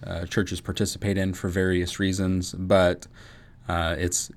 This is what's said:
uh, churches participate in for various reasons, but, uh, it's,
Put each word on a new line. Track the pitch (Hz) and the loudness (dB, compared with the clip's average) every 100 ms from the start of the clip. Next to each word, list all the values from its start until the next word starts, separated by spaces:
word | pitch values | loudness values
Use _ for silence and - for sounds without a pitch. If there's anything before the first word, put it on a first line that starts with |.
| - | -8
uh, | 85 87 | -6 -4
churches | - 95 87 | -2 0 -2
participate | - 92 101 - 101 98 | -6 -2 -2 -2 -2 0
in | 95 | 0
for | 92 95 | -2 -2
various | 90 92 90 90 - | 0 2 2 0 0
reasons, | 98 92 95 92 90 | -2 0 0 0 -2
but, | 90 92 98 90 87 - - - - - - - | -4 4 6 6 2 -6 -20 -20 -20 -20 -16 -4
uh, | 87 82 85 | -2 0 0
it's, | 87 - - | 0 -2 -4